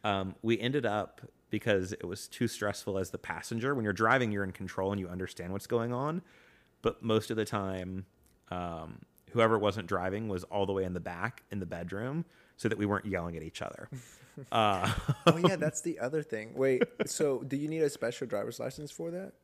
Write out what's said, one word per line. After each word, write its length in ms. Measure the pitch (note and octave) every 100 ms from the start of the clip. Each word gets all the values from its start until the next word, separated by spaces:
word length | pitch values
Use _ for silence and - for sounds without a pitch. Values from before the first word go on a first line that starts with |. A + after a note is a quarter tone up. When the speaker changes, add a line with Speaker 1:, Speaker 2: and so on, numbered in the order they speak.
Speaker 1:
um, 320 | G#2+ G2 F#2+ F#2+
we 180 | A2+ A2+
ended 280 | A#2 C#3+ A#2+
up, 340 | G#2 F#2+ - - _ _
because 420 | G#2+ A#2 G2 F#2
it 140 | - F2
was 200 | G2+ -
too 220 | - A#2
stressful 480 | - G#2 G2 - F#2+
as 140 | F#2
the 80 | -
passenger. 560 | - E2 - A2+ B2+
When 100 | C#3
you're 80 | G#2+
driving, 400 | F#2+ A2 C3 A#2
you're 120 | G#2
in 80 | F#2+
control 400 | F2 F#2 - F#2+
and 60 | G2+
you 100 | F2+
understand 440 | F2+ F#2 - F2
what's 140 | G2 -
going 260 | A#2+ A#2
on. 300 | B2 C#3+ E3+ - - - _ _ _
But 220 | A#2 -
most 280 | A2+ A2 -
of 60 | A2
the 80 |
time, 600 | G#2 G#2+ F#2+ F#2+ F#2 F#2 F#2+ _ _ _ _
um, 520 | F2+ F2 E2 D#2+ - - _ -
whoever 260 | A#2+ A2+ A2
wasn't 300 | G#2 G2 F2+
driving 400 | F#2+ F#2 G2+ A2+
was 160 | F#2
all 200 | F2+ G2+
the 80 | G2
way 120 | F#2+
in 100 | F#2
the 60 | F2+
back 420 | F2 E2+ G#2+ - _
in 100 | G#2
the 60 | F2+
bedroom 580 | F2 F2 G2 A#2+ D#3 E3+ - - -
so 100 | A2
that 80 | G#2
we 80 | G2+
weren't 180 | G2+
yelling 320 | G#2 F#2 E2+ E2
at 60 |
each 180 | D#2+ -
other. 300 | - - -
Speaker 2:
<laughs> 40 | C3 - - - - C3
Speaker 1:
Uh, 380 | A#2 G#2+ F#2+ G2+ - -
<laughs> 180 | C3 -
Speaker 2:
Oh, 100 | E3
yeah, 200 | F3 F#3
that's 240 | D#3 -
the 180 | E3+ D#2+
other 220 | B2 D#3
thing. 300 | D3 A2 A2
Wait, 280 | - C3+ B2+ - - G#3+
so 360 | - D3+ C3
do 140 | C3+ C#3
you 120 | D3+
need 140 | D#3+
a 80 | D3+
special 360 | - - - A#2+
driver's 320 | G2+ A2 A#2
license 300 | A#2 - D3
for 200 | - E3
that? 200 | F3 F#3+ -